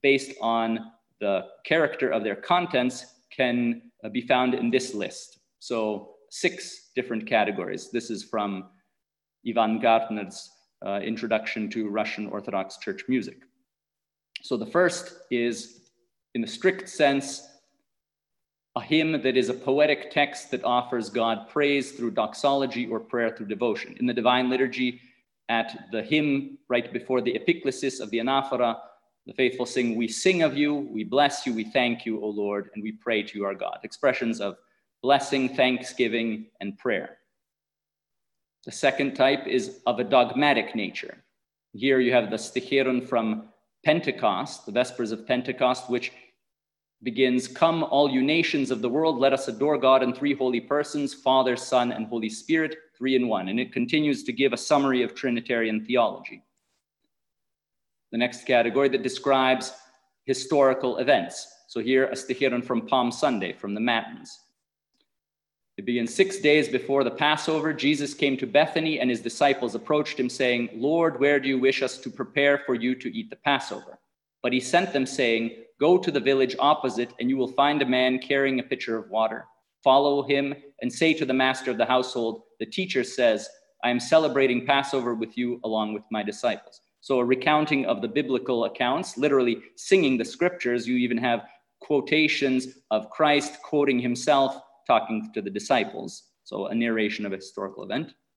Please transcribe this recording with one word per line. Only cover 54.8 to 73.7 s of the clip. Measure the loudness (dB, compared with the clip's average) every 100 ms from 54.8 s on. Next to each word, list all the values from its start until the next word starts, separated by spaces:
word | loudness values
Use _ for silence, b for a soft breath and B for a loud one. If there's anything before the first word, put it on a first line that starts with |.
| 4 2
of | 0
Trinitarian | -4 -4 -2 -2 0 0 -2
theology. | 0 2 2 0 -14 -18 _ _ _ _ _ _ _ _ _ _ _ _ _ _ _ _ -8
The | -2
next | -2 -2 2
category | 4 4 4 2
that | 2
describes | -2 -2 2 4 4 2 -2 -12 -20 _ _ _
historical | -6 -4 0 4 4 4 -2 -2
events. | 2 2 2 -10 -16 -20 -10
So | -6
here, | 2 2 2
a |
sticheron | -2 -6 0 0 0
from | -2 -2 0
Palm | 2 2
Sunday, | 0 0 0 -4
from | -8 -6
the | -2
Matins. | 0 0 -4 -12 -18 -20 _ _ _ _ _ _ _ _ _ _ _ _ _ -12
It |
begins, | -4 -2 0
Six | 2 2 2
days | 4 4 4
before | -2 0 2
the | 2
Passover, | 2 0 0 0 -2 -2
Jesus | 0 0 0 -2
came | -2 -2 0
to | 2
Bethany, | 2 2 0 -2 0
and | 0
his | -2
disciples | -4 2 2 2 -2
approached | -4 -2 0 0 -2
him, | -4
saying, | 0 0 0 -2
'Lord, | -2 0 2 2 2
where | 4 4
do | 2
you | 2
wish | 2 2
us | -2 -4
to | -12
prepare | -10 -4 2 4 2
for | 0 -2
you | 0
to | -2 -6
eat | -8 -10
the | -4 0
Passover?' | 0 -2